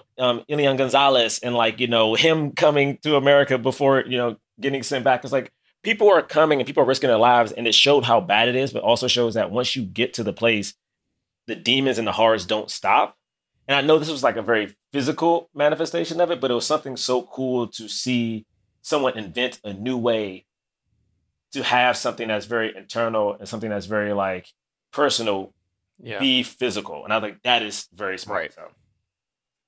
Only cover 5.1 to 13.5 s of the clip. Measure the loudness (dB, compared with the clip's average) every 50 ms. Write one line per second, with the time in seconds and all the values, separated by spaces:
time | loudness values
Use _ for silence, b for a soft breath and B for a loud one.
5.1 | 0 0 0 -2 -4 -4 -4 -4 _ _ _ _ _ _ -4 -4 0 4 6 6
6.1 | 6 6 4 2 2 2 4 4 4 2 0 0 2 2 2 2 2 2 2 2
7.1 | 4 6 6 6 6 6 4 2 0 -4 -2 2 2 4 4 6 4 4 4 4
8.1 | 4 2 4 2 2 2 2 2 2 0 -2 -2 -4 -2 2 2 2 2 2 0
9.1 | 0 2 0 0 0 -2 -2 -2 -2 -4 -4 -4 -4 -6 -6 -6 -2 -2 -2 -2
10.1 | -2 -4 -6 -6 -4 0 0 0 2 0 -2 -6 -10 _ _ _ _ _ _ _
11.1 | _ _ _ _ _ _ _ -12 -12 -6 -2 0 0 2 2 0 0 -2 -2 -4
12.1 | -2 2 2 2 2 0 -2 -4 -4 -4 -4 -6 -10 -6 -2 0 2 2 2 0
13.1 | -4 _ _ _ _ _ _ _